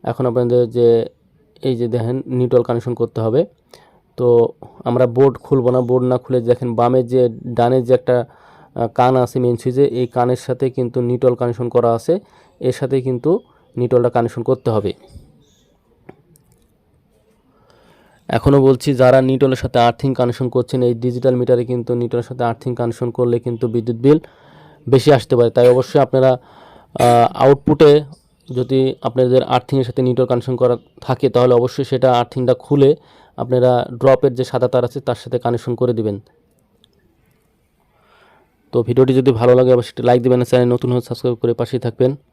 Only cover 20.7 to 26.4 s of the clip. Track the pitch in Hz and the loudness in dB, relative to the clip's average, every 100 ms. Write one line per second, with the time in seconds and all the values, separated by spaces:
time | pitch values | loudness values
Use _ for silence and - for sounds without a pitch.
20.7 | 131 123 117 123 123 131 127 123 123 120 | -2 -2 -2 -4 -2 -2 0 0 0 0
21.7 | 123 120 123 120 120 117 127 120 113 131 | -6 -4 -6 -4 -6 -8 -6 -6 -4 -8
22.7 | 123 120 113 123 117 120 120 123 117 120 | -6 -6 -6 -8 -4 -2 -2 -4 -6 -4
23.7 | 117 113 113 131 160 - _ _ _ - | -4 -4 0 2 2 0 _ _ _ -20
24.7 | _ - 131 143 143 - 123 120 127 123 | _ 0 2 4 2 2 0 2 4 4
25.7 | 123 127 147 135 135 131 123 | 4 2 0 0 2 2 0